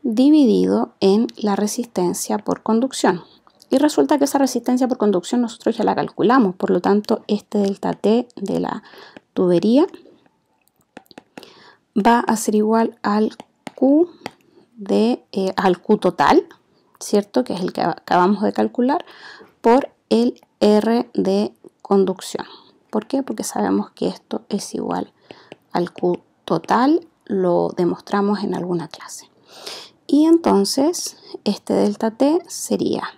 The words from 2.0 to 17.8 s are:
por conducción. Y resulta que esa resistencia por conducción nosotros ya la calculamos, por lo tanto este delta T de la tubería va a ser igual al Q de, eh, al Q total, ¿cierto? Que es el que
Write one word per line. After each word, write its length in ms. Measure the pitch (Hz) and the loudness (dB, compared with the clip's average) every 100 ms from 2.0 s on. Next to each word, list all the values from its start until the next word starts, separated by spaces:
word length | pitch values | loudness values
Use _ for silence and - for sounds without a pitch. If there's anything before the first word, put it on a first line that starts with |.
| 180 196 - 214 | -2 -4 -6 -6
por 240 | - 170 | -4 -4
conducción. 600 | - 220 269 - 262 175 - _ _ _ _ | 0 0 0 0 0 0 -8 _ _ _ _
Y 100 | 262 | 2
resulta 400 | 302 302 277 294 | 2 2 0 2
que 60 | |
esa 140 | 269 277 | 0 0
resistencia 500 | 269 240 240 254 254 | 0 -2 -2 0 0
por 100 | 254 | 0
conducción 420 | 208 180 - 247 | 0 0 -2 -2
nosotros 360 | 233 - - 226 | -2 -4 -4 -2
ya 80 | |
la 100 | 190 | -2
calculamos, 600 | - 147 - 180 262 202 180 | -2 -4 -2 2 4 2 -2
por 140 | 190 | -2
lo 100 | 185 | 0
tanto 440 | 190 202 208 214 - | 2 0 0 -4 -2
este 320 | 208 - 208 | -6 -2 -2
delta 340 | 196 196 180 | -2 -4 -6
T 340 | 175 202 226 240 - | -2 0 0 -2 -10
de 240 | 190 170 | -6 -4
la 220 | 180 - - - - - _ | -4 -8 -14 -20 -20 -20 _
tubería 520 | - 185 175 202 247 381 - - _ _ _ _ _ _ _ _ - _ - _ - - - - _ _ | -2 2 2 4 2 2 -4 -20 _ _ _ _ _ _ _ _ -20 _ -20 _ -20 -20 -20 -20 _ _
va 260 | - 208 233 | 0 2 2
a 160 | - 226 | 0 -2
ser 180 | - | 0
igual 440 | 208 214 226 226 - | 0 2 0 0 -4
al 340 | - 208 214 - - _ - | -4 0 -2 -4 -20 _ -20
Q 360 | - 262 294 349 - - _ _ _ _ 240 | -2 2 4 2 -4 -20 _ _ _ _ -16
de, 480 | 196 202 226 254 _ | -2 0 0 -2 _
eh, 200 | - 190 190 | -6 -4 0
al 240 | 208 180 | 0 0
Q 180 | - 214 | 0 2
total, 480 | 185 - 147 285 - - _ _ _ _ | 0 2 4 4 2 -20 _ _ _ _
¿cierto? 460 | - 208 202 254 | -2 -2 0 -4
Que 100 | 247 | -4
es 60 | 190 | -6
el 120 | 180 | -6
que 100 | - | -4